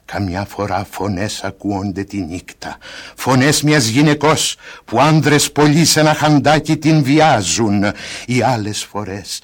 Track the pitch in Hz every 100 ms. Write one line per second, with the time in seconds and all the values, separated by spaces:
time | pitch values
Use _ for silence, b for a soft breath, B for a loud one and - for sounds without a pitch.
0 | - 95 98 90 101 - 101 95 98 -
1 | 95 92 104 - 98 - 98 98 101 90
2 | 98 101 80 87 - - 76 - B B
3 | B - 123 131 143 143 147 151 113 120
4 | 151 147 147 143 - - B B - 110
5 | 147 156 143 147 - - 151 143 139 156
6 | 151 151 151 147 131 151 151 156 156 156
7 | 131 151 156 117 87 104 110 101 101 -
8 | B B B 123 113 117 104 101 - 101
9 | 104 101 90 -